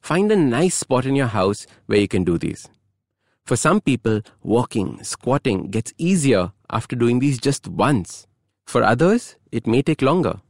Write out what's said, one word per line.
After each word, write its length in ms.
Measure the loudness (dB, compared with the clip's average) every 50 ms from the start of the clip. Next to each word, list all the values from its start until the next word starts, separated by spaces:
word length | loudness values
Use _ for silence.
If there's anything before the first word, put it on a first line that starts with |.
Find 320 | _ -2 0 0 2 2 4
a 40 |
nice 380 | 4 2 2 2 2 0 0 0
spot 320 | -2 -4 _ 0 0 0
in 80 | 0 0
your 140 | 0 0 0
house 380 | 0 0 0 0 0 -2 -8 -20 -20 _ _
where 140 | 0 2 2
you 80 | 2 2
can 160 | 0 0 0
do 120 | 2 0
these. 320 | 0 -2 -4 -8 -8 -16 -20 _ _ _ _ _ _ _ _ _ _ _ _ _ _ _
For 100 | -4 -2
some 260 | 0 2 2 2 2
people, 420 | 2 0 -2 0 _ -2 -2 -2 -4 -8 _ _ _
walking, 600 | 0 0 0 0 0 -2 -4 -4 -4 -6 -12 -12
squatting 680 | -14 -14 -8 -4 -2 -2 0 _ -2 -2 -2 -4 -4
gets 240 | -6 -6 -6 -6 -10
easier 540 | _ -2 0 0 0 2 2 2 2 2 -2 -6 _ _ _
after 260 | -6 -6 -6 -4 -4
doing 240 | 0 0 2 2 2
these 180 | 2 0 -2 0
just 300 | -2 -4 -4 -4 _ -12
once. 580 | -2 0 0 2 2 0 -2 -6 -12 -20 -20 _ _ _ _ _ _ _ _
For 160 | -4 -2 2 2
others, 540 | 2 2 4 4 2 2 0 -2 -8 -20 _ _ _ -8
it 140 | -6 -2
may 160 | 0 0 2 2
take 200 | 0 0 0 0
longer. 380 | 0 2 2 0 -2 -4 -6 _ _